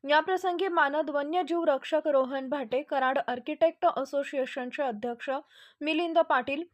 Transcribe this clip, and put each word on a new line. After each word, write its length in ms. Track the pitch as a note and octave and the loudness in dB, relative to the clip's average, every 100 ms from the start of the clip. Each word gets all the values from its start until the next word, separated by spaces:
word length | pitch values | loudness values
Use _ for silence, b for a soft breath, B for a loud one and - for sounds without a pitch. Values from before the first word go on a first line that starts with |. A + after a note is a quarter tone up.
| C#4 | 6
या 100 | D4+ | 4
प्रसंगी 480 | D#4+ F#4 F#4 F4 F#4+ | 4 0 0 0 0
मानद 420 | E4+ C#4+ D4 D#4 | 2 2 2 0
वन्यजीव 540 | C#4+ C#4+ F4 D4 E4+ | -2 0 -2 0 2
रक्षक 440 | E4 C4+ - D#4 D#4 | 2 2 0 0 2
रोहन 420 | C#4 C4 C4+ C4 | 2 2 -4 -4
भाटे, 320 | C#4+ A3+ B3+ | -6 -2 -4
कराड 380 | D4 C#4+ C4 C#4 - | -2 0 0 0 -2
आर्किटेक्ट 580 | B3 A#3+ D4+ E4 E4 F4 - | -6 -6 2 2 4 0 0
असोसिएशनचे 880 | C4+ C#4 C#4 C#4+ B3+ - B3 A#3+ | -4 -4 -4 -4 -4 -6 -8 -4
अध्यक्ष 460 | C#4 G#3+ A#3+ A#3 - C4+ - b b b | -4 -4 -8 -8 -6 -6 -8 b b b
मिलिंद 380 | D4 D#4+ F4 E4 | -2 -2 2 2
पाटील 440 | E4 C#4 B3 C#4+ F4 | 2 0 0 -6 -8